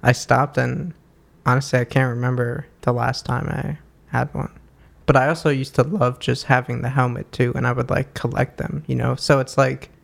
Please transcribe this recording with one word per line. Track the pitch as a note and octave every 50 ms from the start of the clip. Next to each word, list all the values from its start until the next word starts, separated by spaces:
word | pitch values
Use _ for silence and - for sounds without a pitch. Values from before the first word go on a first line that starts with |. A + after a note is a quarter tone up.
I | - B2
stopped, | B2 - - - B2 B2 C#3 C3+ - C3
and | B2+ B2 B2+ - - F3 D#3 _ _ _ _ _ _ _ _ _ -
honestly, | - B2+ C3+ C3+ - - B2+
I | A#2+
can't | - - C3+ C3 B2+
remember | A#2 A#2+ B2 B2+ B2+ B2 B2 A#2+ A#2+ D3+ - - - -
the | - B2
last | A#2+ A#2+ A#2+ B2+ B2+ - -
time | - B2 A#2+ - -
I | - - - - D3+ - - - _ _ _ - -
had | - B2 D3 -
one. | - - - - - - - _ _ - - - _ -
But | - B2+
I | C3+ C3 D3
also | E3 E3 - D#3
used | C#3+ C3 C3 - -
to | - -
love | D3+ G3+ G3+ C3 B2 B2 -
just | - - C#3+ - -
having | - C3 B2+ B2 - B2 B2
the | B2 B2
helmet | C3 C3+ B2+ B2 A#2+ - - -
too, | - - B2+ B2 C3+
and | C3+ B2
I | B2
would, | B2 B2+ B2+ -
like, | C3 C#3 C3+ - -
collect | - - B2 - - C3+ - - -
them, | - E3 - D3 D#3
you | - C3
know? | B2 B2 B2 B2+
So | - - - D3 C3+
it's | B2+ - -
like, | - C3+ C3 C3 C3 - - - _